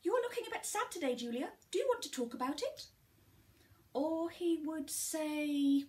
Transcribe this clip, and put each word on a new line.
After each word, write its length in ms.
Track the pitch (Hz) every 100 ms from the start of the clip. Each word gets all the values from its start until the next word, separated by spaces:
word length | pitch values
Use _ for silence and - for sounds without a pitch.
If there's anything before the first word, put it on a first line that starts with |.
You're 200 | 339 480
looking 220 | 480 480 453
a 40 |
bit 140 | -
sad 260 | - 415 480
today, 240 | 381 285
Julia. 360 | 240 240 233 311 - _
Do 80 | 359
you 80 | 539
want 140 | 480
to 80 | 294
talk 240 | - 233
about 280 | 233 247 294
it? 240 | 539 605 - - _ _ - - - - - - -
Or 380 | - 302 320 330
he 300 | - 349 330
would 260 | 302 311 285
say 920 | - - 320 311 302 302 294 285 277